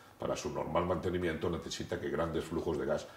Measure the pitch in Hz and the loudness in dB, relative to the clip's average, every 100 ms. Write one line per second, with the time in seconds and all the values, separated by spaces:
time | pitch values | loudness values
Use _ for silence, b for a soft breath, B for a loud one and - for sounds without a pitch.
0 | B - - - - 73 - 82 90 87 | B -6 -2 -2 -2 -2 2 2 4 2
1 | 90 90 87 80 90 85 - - - 90 | 2 2 2 2 0 0 -4 -6 -4 -2
2 | - 71 82 78 - 80 - 73 67 73 | 0 0 0 0 0 0 0 0 2 0
3 | - | -2